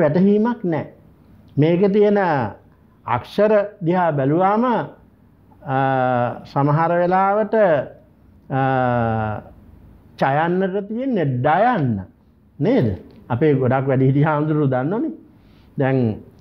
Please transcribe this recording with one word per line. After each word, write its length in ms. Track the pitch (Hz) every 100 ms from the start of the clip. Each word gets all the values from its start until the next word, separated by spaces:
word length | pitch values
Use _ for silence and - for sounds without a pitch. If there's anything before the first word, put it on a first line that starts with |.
වැටහීමක් 600 | 156 175 196 208 220 240
නැහැ. 280 | 180 156 - - - - - - -
මේකේ 340 | - 151 170 202
තියෙන 300 | 202 208 208 185 147 110 - _ _ _ _ -
අක්ෂර 460 | 120 - - 208 214 202 -
දිහා 340 | 160 180 175
බැලුවාම, 520 | 143 135 156 190 214
ආ, 1800 | 247 226 147 - - _ _ _ - - 147 135 135 135 127 123 120 -
සමහර 480 | - 147 143 147 165
වෙලාවට, 640 | 175 175 185 196 202 214 226 202 151 - - - _ - - -
ආ, 920 | 135 135 131 127 120 113 110 107 104 - - - - - - -
චයන්නට 640 | - 147 139 170 180 190 196 196
තියෙන්නේ 400 | 220 269 226 147 123
ඩයන්න 520 | 139 165 233 233 135 104 95 _ _ _ _ -
නේද? 280 | 151 254 120 95 - -
අපේ 300 | - 123 156
ගොඩක් 320 | 135 127 131 135
වැඩිහිටි 340 | 131 131 135
හාමුදුරුවෝ 500 | 160 151 151 151 143
දන්නවනේ. 400 | 127 139 208 311 - - - - - -
දැන් 240 | - 131 131 117 107 - -